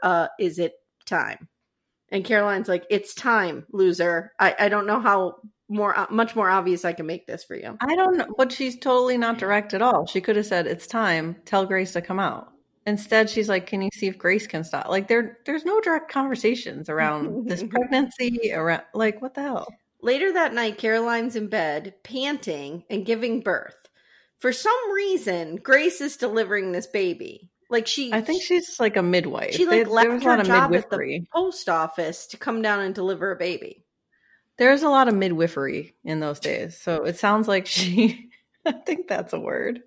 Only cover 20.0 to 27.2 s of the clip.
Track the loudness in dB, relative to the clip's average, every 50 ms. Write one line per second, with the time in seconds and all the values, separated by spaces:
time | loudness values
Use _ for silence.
20 | -2 0 0 2 2 0 2 2 0 0 0 -2 -2 -2 -2 -2 0 0 2 2
21 | 2 0 0 -2 -2 -2 -4 -4 -6 -4 -2 -2 0 0 -2 -4 -6 -10 -14 _
22 | -16 -12 -8 -6 -4 -4 -4 -4 -4 -6 -8 -6 -8 -10 -12 -12 -10 -8 -6 -4
23 | -2 -2 -2 0 0 -2 -2 -2 0 0 -2 -2 -2 -6 -16 _ _ _ _ _
24 | _ _ _ _ _ _ _ _ -2 -2 0 0 2 0 0 0 0 -2 -2 -2
25 | 0 0 0 -2 0 -2 -4 -4 -4 -6 -8 -6 2 4 6 6 6 4 0 -2
26 | -4 -6 -6 -4 -4 -2 0 0 0 0 0 -2 -2 -2 -4 -4 -4 -4 -2 -2
27 | 0 0 -2 -4